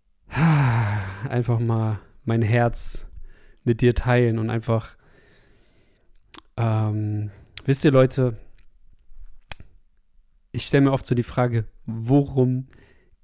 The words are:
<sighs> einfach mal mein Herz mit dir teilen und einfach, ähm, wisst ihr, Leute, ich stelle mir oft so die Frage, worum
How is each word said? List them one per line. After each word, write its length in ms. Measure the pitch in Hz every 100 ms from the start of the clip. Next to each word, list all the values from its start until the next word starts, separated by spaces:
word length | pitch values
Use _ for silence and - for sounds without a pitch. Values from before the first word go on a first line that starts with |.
| _ _ -
<sighs> 960 | 127 165 147 131 117 104 104 98 98 -
einfach 300 | 120 120 117
mal 420 | 117 113 110 104 - -
mein 180 | - 113
Herz 640 | 104 120 120 - - - - - - - - -
mit 180 | 123 113
dir 120 | 123
teilen 440 | 117 127 123 120 113
und 100 | 110
einfach, 480 | 113 113 113 - - _ _ _ _ _ _ _ _ _ _ _ - _ - - -
ähm, 720 | 113 110 110 107 107 107 104 - - - -
wisst 180 | 135
ihr, 60 | 160
Leute, 480 | 131 131 - 127 110 - - - - - - - - - - - - - - _ _ _ _ _ _ _
ich 120 | 120
stelle 200 | - 143
mir 80 | 139
oft 140 | 135 -
so 80 |
die 80 | 120
Frage, 440 | 113 - 123 117 107 -
worum 840 | - 113 113 143 139 135 127 127 131 - - _ _ _